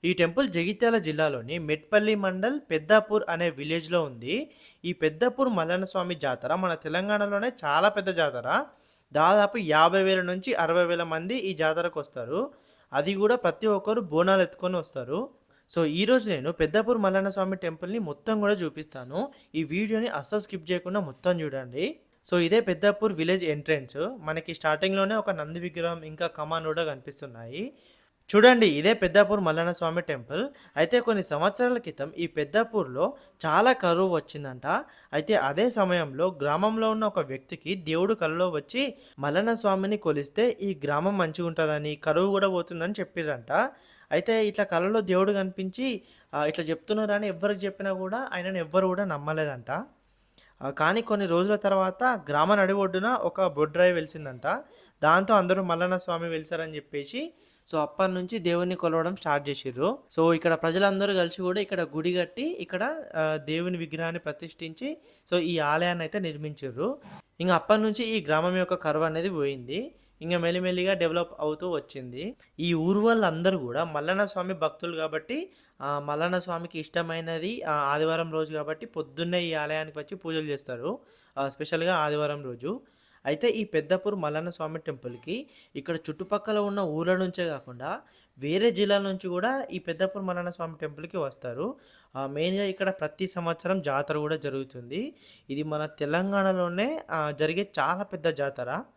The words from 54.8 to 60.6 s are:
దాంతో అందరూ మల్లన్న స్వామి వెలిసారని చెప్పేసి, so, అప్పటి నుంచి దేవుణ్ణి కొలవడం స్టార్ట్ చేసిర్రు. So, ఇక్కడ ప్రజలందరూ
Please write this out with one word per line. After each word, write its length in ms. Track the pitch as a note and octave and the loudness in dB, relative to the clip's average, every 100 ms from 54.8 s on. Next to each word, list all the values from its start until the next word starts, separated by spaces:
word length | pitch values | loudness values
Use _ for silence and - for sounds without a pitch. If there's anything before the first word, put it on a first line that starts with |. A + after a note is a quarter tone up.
| - _ | -20 _
దాంతో 300 | D3+ E3+ G3 | 6 6 8
అందరూ 300 | G#3+ F3+ F#3 | 4 6 2
మల్లన్న 340 | F#3 E3 F3+ F#3 | 2 0 0 0
స్వామి 320 | F3+ E3+ E3+ | -2 -4 -2
వెలిసారని 460 | D#3+ D#3 E3+ D#3+ D3+ | -6 -6 -6 -6 -8
చెప్పేసి, 580 | C#3+ D3 C#3 A#3+ E4 _ - _ _ | -8 -8 -6 -8 -8 _ -20 _ _
so, 60 | D#3+ | -2
అప్పటి 360 | D3 - F#3+ | -2 0 0
నుంచి 260 | F#3 F3+ A3+ | 0 -4 -2
దేవుణ్ణి 360 | E3+ F3 F3+ F3+ | 0 2 0 0
కొలవడం 400 | E3+ D#3+ E3 F#3+ | 0 0 0 -4
స్టార్ట్ 340 | D#3+ C#3+ C#3+ | 0 0 0
చేసిర్రు. 480 | C#3 C3 B2 E3 C#4 _ - | -6 -6 -2 -2 -2 _ 2
So, 140 | E3 | 4
ఇక్కడ 200 | E3 E3+ | 4 2
ప్రజలందరూ 600 | E3 | 2